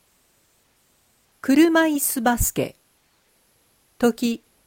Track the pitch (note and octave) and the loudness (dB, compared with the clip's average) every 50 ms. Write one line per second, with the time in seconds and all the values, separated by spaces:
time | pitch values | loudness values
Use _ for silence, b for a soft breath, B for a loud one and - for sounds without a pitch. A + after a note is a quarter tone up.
0 | _ _ _ _ _ _ _ _ _ _ _ _ _ _ _ _ _ _ _ _ | _ _ _ _ _ _ _ _ _ _ _ _ _ _ _ _ _ _ _ _
1 | _ _ _ _ _ _ _ _ - - C4+ D4 E4 E4+ D#4+ D#4+ D#4+ D#4+ D4 C#4+ | _ _ _ _ _ _ _ _ -2 0 4 4 4 4 4 2 2 0 0 -2
2 | - - - B3+ A3+ A#3+ A#3+ A3+ - - - - B2 - - _ _ _ _ _ | -4 -6 -4 -2 -2 -2 0 -2 -2 -4 -4 -4 -6 -6 -8 _ _ _ _ _
3 | _ _ _ _ _ _ _ _ _ _ _ _ _ _ _ _ _ _ _ - | _ _ _ _ _ _ _ _ _ _ _ _ _ _ _ _ _ _ _ -2
4 | A#3+ A#3+ A3+ - B3 A#3 A3+ - _ _ _ _ _ | -2 -2 0 -2 -4 -4 -4 -6 _ _ _ _ _